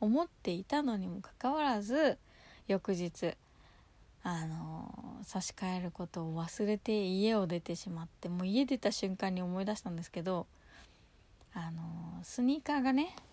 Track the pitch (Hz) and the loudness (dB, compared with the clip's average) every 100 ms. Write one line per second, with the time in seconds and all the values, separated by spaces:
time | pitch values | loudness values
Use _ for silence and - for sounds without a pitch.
0 | 214 262 339 _ - 175 196 294 277 208 | 4 4 2 _ -4 -2 0 2 2 0
1 | 185 185 - - 156 311 294 214 202 277 | -2 -6 -10 -4 0 2 2 2 2 4
2 | 285 - - - - - - 196 - 180 | 4 2 -6 -20 -20 -18 0 0 2 0
3 | 175 - 170 - _ - - - - - | 0 -2 -2 -4 _ -20 -20 -20 -20 -20
4 | - - - 170 160 160 160 160 - - | -20 -10 -4 -4 -2 -4 -6 -8 -10 -12
5 | - - 202 190 - - 190 185 180 - | -12 -12 -6 -4 -6 -4 -2 -2 -4 -6
6 | 175 175 165 160 165 - 208 214 - 214 | -6 -4 -4 -2 -4 0 0 0 2 2
7 | 190 190 214 220 185 175 - 170 196 165 | 2 4 4 4 2 0 -2 -6 -4 -6
8 | 165 - 170 175 185 226 269 269 - - | -8 -8 -4 -2 2 4 4 4 2 0
9 | 196 190 196 180 180 185 196 214 185 170 | -2 0 -2 0 -2 -2 -2 -2 -4 -6
10 | 170 - 170 180 - - - - - - | -6 -4 -2 -2 -2 -12 -20 -20 -20 -20
11 | - - - - - - 165 165 165 165 | -20 -20 -20 -20 -14 -8 -6 -6 -8 -8
12 | 165 170 175 - 247 294 - 294 254 262 | -10 -10 -8 0 2 2 0 2 4 4
13 | 330 - - | 2 -4 -18